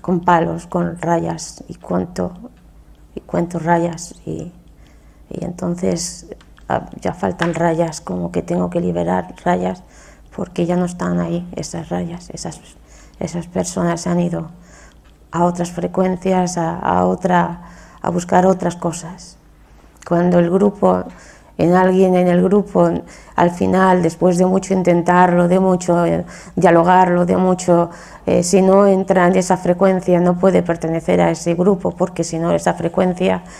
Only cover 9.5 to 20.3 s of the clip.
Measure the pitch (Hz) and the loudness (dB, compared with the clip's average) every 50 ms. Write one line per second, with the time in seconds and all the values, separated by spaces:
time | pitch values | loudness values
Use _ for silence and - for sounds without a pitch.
9.5 | 180 185 180 180 185 - - - - - - - - - - - - - 180 - | -2 0 -2 -4 -6 -8 -14 -20 -20 -20 -20 -20 -20 -20 -20 -16 -12 -10 -10 -8
10.5 | - - 175 165 180 180 180 175 180 175 180 175 175 175 175 165 170 175 175 175 | -4 -4 -2 0 0 0 -2 -2 -4 -6 -4 -4 -2 -2 -2 -4 -4 -6 -6 -8
11.5 | - - 151 - - 170 151 156 175 180 180 170 175 175 - - 165 160 - 170 | -10 -10 -10 -10 -10 -12 -8 -6 -6 -6 -6 -8 -10 -12 -14 -16 -14 -12 -12 -12
12.5 | 151 - - - - - - - - - - - - - - 156 170 175 170 - | -12 -14 -18 -20 -20 -20 -20 -20 -20 -20 -20 -20 -12 -10 -10 -8 -8 -8 -10 -6
13.5 | - 185 175 175 - 190 175 170 170 170 - 180 175 175 175 175 170 165 160 156 | -6 -6 -6 -4 -4 -2 -2 -2 -2 -4 -4 -2 -2 -2 -2 -2 -4 -6 -8 -10
14.5 | - - - - - - - - - - _ - - _ - _ - 170 170 175 | -14 -20 -20 -20 -20 -20 -20 -20 -20 -20 _ -20 -20 _ -16 _ -2 0 0 0
15.5 | 175 180 175 175 - 170 175 180 180 185 190 185 185 180 - 190 185 185 180 175 | 0 -2 -6 -6 -6 -6 -6 -4 -2 0 0 0 -2 -2 -2 0 0 0 0 -2
16.5 | 175 175 165 165 170 175 - - 180 180 180 185 185 175 - 180 180 175 170 165 | -2 -2 -4 -4 -4 -4 -2 0 2 2 2 2 0 -2 0 0 2 2 0 0
17.5 | 170 - - - - - - - - - - - 175 175 175 175 175 180 180 190 | -4 -10 -16 -20 -20 -20 -20 -20 -18 -8 -6 -4 -4 -4 -2 0 2 4 4 4
18.5 | 190 185 180 175 170 - - 170 165 - - 165 185 - - - - - _ _ | 2 2 -2 -4 -4 -4 -6 -6 -6 -8 -10 -14 -14 -16 -18 -20 -20 -20 _ _
19.5 | _ _ - _ - - - - _ _ - - 175 170 175 180 | _ _ -20 _ -20 -20 -20 -20 _ _ -6 -2 0 0 2 2